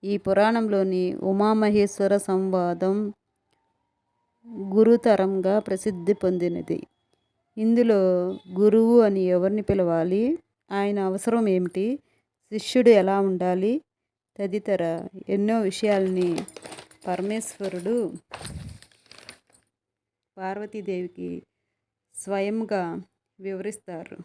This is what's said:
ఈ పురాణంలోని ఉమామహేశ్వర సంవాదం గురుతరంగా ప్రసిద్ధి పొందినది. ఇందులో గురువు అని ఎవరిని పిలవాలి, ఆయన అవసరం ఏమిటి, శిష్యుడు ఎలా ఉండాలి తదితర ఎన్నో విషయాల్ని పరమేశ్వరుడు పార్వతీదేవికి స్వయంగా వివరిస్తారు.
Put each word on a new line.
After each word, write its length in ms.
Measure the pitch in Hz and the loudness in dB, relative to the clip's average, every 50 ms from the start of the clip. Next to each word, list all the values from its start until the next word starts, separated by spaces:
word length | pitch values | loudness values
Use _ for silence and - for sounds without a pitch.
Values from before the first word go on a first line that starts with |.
| - | -4
ఈ 120 | 190 202 | -4 -4
పురాణంలోని 960 | 202 - 190 196 196 208 220 226 233 226 214 202 196 190 190 185 185 180 180 - | -4 0 0 2 4 4 2 2 0 0 0 0 0 0 0 0 0 -2 -2 -4
ఉమామహేశ్వర 1000 | - - 190 190 196 202 214 220 220 214 208 208 208 202 196 - - 202 196 202 | -4 -2 -2 0 2 2 2 2 4 2 2 4 2 2 2 0 -2 0 2 2
సంవాదం 960 | 202 196 - 190 185 190 190 185 185 175 175 175 170 185 185 196 208 214 202 208 _ _ _ _ _ _ _ _ _ _ _ _ _ _ _ _ _ _ _ _ _ _ _ _ _ _ 233 233 208 196 196 190 | 0 0 0 -2 -2 0 0 0 0 0 0 -2 -2 0 -2 0 -2 -2 -6 -8 _ _ _ _ _ _ _ _ _ _ _ _ _ _ _ _ _ _ _ _ _ _ _ _ _ _ -18 -12 -10 -8 0 4
గురుతరంగా 840 | 208 220 226 233 233 - 240 214 190 190 190 196 190 180 185 196 214 | 4 6 6 6 4 4 2 4 4 2 0 0 0 0 2 0 0
ప్రసిద్ధి 540 | 208 - 190 185 - 220 196 180 170 175 208 | 0 -2 -6 -4 -4 -6 -6 -4 -2 -2 -2
పొందినది. 720 | 202 - 185 185 180 170 175 175 175 165 - 165 - - _ _ _ _ _ _ _ _ _ _ _ _ _ _ | 0 0 -2 0 0 -2 -2 -4 -4 -6 -6 -6 -6 -6 _ _ _ _ _ _ _ _ _ _ _ _ _ _
ఇందులో 440 | - 220 226 226 233 240 233 214 202 190 185 185 180 180 180 190 - - - 185 | -2 0 2 4 4 4 4 4 4 4 4 2 2 0 -2 -6 -8 -12 -12 -2
గురువు 480 | 185 202 214 214 220 226 226 233 240 | 4 4 6 6 6 6 6 6 6
అని 200 | 226 208 202 190 | 6 6 4 2
ఎవరిని 420 | 190 180 180 180 180 190 202 214 202 | 0 2 2 2 2 0 0 -2 -2
పిలవాలి, 760 | - 202 196 185 175 165 165 160 175 185 202 226 254 320 339 _ _ _ _ _ _ | -2 0 2 2 2 2 0 0 0 0 0 0 0 -2 -4 _ _ _ _ _ _
ఆయన 280 | 196 196 202 202 202 202 | -4 -4 -2 -2 -2 -2
అవసరం 500 | 196 190 185 196 - - 226 233 233 208 | -2 -2 -4 -4 -2 -2 0 0 2 2
ఏమిటి, 500 | 185 180 180 175 - 185 196 220 262 285 _ _ _ _ _ _ _ _ _ _ 208 | 2 2 0 -2 -4 -4 -4 -4 -4 -6 _ _ _ _ _ _ _ _ _ _ -10
శిష్యుడు 360 | 220 214 - - 254 247 233 | -10 -8 0 2 4 8 8
ఎలా 320 | 233 202 180 185 196 196 | 8 8 6 4 2 2
ఉండాలి 600 | 196 196 185 180 180 180 180 190 185 208 247 311 - _ _ _ _ _ _ _ _ _ _ | 2 0 0 0 0 0 0 0 0 0 -2 -2 -6 _ _ _ _ _ _ _ _ _ _
తదితర 720 | - 202 196 180 208 202 - 202 185 170 165 165 170 180 190 _ 190 - - | -8 -8 -4 -4 -6 -2 -2 -2 0 0 -2 -4 -4 -8 -12 _ -18 -8 -4
ఎన్నో 320 | 196 202 202 208 226 226 | -2 -2 0 0 0 0
విషయాల్ని 760 | 214 190 196 - - 214 208 196 190 190 185 185 180 175 170 - - - - - - - - - - _ - _ - | 0 -2 -4 -2 0 0 2 2 0 0 0 0 0 0 -2 -4 -6 -10 -14 -18 -18 -18 -18 -18 -20 _ -20 _ -8
పరమేశ్వరుడు 1040 | - 180 180 180 202 214 220 220 - - - 202 196 180 180 175 190 226 240 226 165 - - _ _ - - - - - - - - - - - _ _ _ _ _ - - - - - _ _ _ _ _ _ _ _ _ _ _ _ _ _ _ _ _ _ _ _ | -8 -6 -6 -4 -6 -6 -6 -8 -10 -12 -10 -10 -8 -8 -6 -6 -4 -2 -2 -2 -4 -8 -12 _ _ -18 -16 -16 -14 -14 -14 -14 -16 -18 -20 -20 _ _ _ _ _ -20 -20 -20 -20 -20 _ _ _ _ _ _ _ _ _ _ _ _ _ _ _ _ _ _ _ _
పార్వతీదేవికి 1040 | - 190 185 196 202 208 214 214 220 196 190 190 180 180 175 175 - 180 180 170 170 - _ _ _ _ _ _ _ _ _ _ _ _ _ _ | -10 -10 -8 -8 -8 -10 -10 -12 -12 -8 -6 -6 -6 -6 -8 -10 -10 -10 -10 -10 -12 -14 _ _ _ _ _ _ _ _ _ _ _ _ _ _
స్వయంగా 720 | - - 190 196 196 196 202 214 226 226 208 208 196 180 170 165 180 185 _ _ _ _ _ _ _ | -16 -10 -6 -4 -4 -2 -2 -2 -4 -4 -4 -4 -4 -4 -4 -8 -10 -12 _ _ _ _ _ _ _
వివరిస్తారు. 760 | 190 196 196 185 190 208 208 - _ - 180 160 165 - - - 170 | -12 -10 -10 -8 -8 -10 -10 -12 _ -16 -14 -14 -14 -16 -18 -20 -20